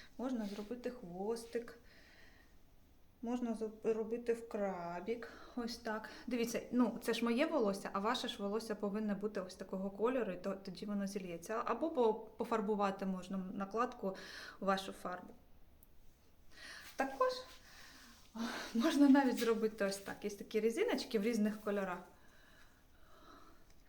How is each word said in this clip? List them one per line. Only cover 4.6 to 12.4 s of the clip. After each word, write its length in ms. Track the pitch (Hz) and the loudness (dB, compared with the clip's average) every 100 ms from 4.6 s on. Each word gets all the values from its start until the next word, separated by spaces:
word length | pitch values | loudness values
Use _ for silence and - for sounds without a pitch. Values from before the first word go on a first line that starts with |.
| 196 180 170 175 208 233 - - - 254 | -2 -2 -4 -4 -4 -4 -6 -14 -10 -6
ось 200 | 233 - | -4 -4
так. 340 | 226 214 - - - | -4 -4 -6 -10 -4
Дивіться, 360 | 240 233 - - | 0 0 0 0
ну, 260 | 247 220 - | 4 4 4
це 120 | - | 0
ж 100 | 226 | 2
моє 220 | 233 233 320 | 2 4 4
волосся, 440 | 311 202 196 - | 4 4 2 -2
а 60 | 202 | 0
ваше 300 | 214 247 240 | 0 0 -2
ж 140 | - | -2
волосся 320 | 202 220 226 | -2 -2 -2
повинне 400 | 208 202 208 214 | -2 -2 0 0
бути 260 | 196 214 208 | 0 -2 -4
ось 140 | 185 | -6
такого 360 | - 190 190 196 | -10 -6 -4 -4
кольору, 420 | 190 233 262 196 | 2 2 2 0
і 40 | 180 | -2
то-, 220 | 196 196 | -4 -4
тоді 220 | 202 175 208 | -8 -8 -4
воно 200 | 202 196 | -2 -2
зільється. 560 | 202 180 170 - 226 | -4 -6 -8 -4 -4
Або 260 | - 233 320 | -2 0 0
по-, 240 | 254 226 | 4 4
пофарбувати 920 | 220 - - | 4 -4 -6